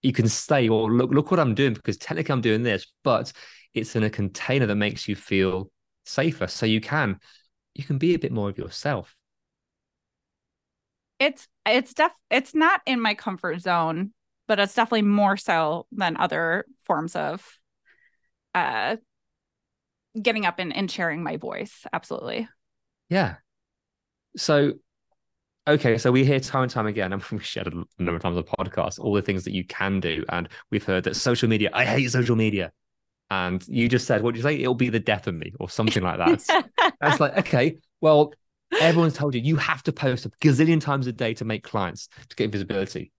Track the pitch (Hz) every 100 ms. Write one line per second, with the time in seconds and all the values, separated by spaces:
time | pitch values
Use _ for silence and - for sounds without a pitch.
0 | 131 - 113 - - 143 113 110 110 120
1 | 131 139 147 180 139 107 135 107 - 95
2 | - 160 156 131 113 107 120 95 - _
3 | 139 110 - - - - _ 113 110 117
4 | 107 - 98 - - 135 110 104 104 87
5 | - 98 - 98 95 92 98 _ _ _
6 | - - 160 - 87 - 113 110 - 151
7 | 120 92 _ _ _ _ _ - 139 139
8 | 165 165 - 113 101 95 90 - 147 120
9 | - _ _ _ _ _ _ _ _ _
10 | _ _ _ _ _ _ _ _ _ _
11 | _ _ 285 - - _ 208 247 - -
12 | 330 - _ 320 262 311 320 381 - 254
13 | 220 208 - 185 180 165 180 175 160 160
14 | 196 _ _ _ - 208 196 - 226 226
15 | 208 208 202 196 - 170 156 165 - -
16 | 180 160 180 - 165 180 - _ - 160
17 | 160 - 151 175 - _ _ _ _ _
18 | _ _ _ _ _ 180 160 110 117 220
19 | _ _ _ _ _ _ _ _ _ _
20 | _ 220 214 220 185 175 175 180 190 -
21 | 170 151 151 156 - - 214 - - -
22 | - - - - 226 _ _ _ _ _
23 | _ 185 127 80 _ _ _ _ _ _
24 | _ _ _ - - 147 143 - _ _
25 | _ _ _ _ _ _ - 151 127 113
26 | 127 127 135 139 135 131 127 123 107 104
27 | 92 98 - 107 - - - 87 - -
28 | 87 85 90 87 - - 92 - 80 -
29 | - 101 95 95 - 98 90 - 98 98
30 | 87 80 - 87 85 - - 104 - 92
31 | 151 113 131 120 113 110 101 - 127 139
32 | 127 127 120 113 110 101 87 _ _ _
33 | _ _ _ 95 90 92 - - 117 120
34 | - 107 117 117 139 147 127 123 123 113
35 | 104 104 - 82 78 98 90 - 110 -
36 | 92 92 175 349 - 330 - - 392 -
37 | 151 147 143 190 - 131 131 - _ _
38 | 156 151 147 - _ _ _ 147 160 165
39 | 165 139 147 127 131 156 - 139 - -
40 | 139 127 - _ 156 131 160 165 147 139
41 | 123 110 117 - 110 107 - 107 90 -
42 | - - - - 107 101 95 98 98 -
43 | -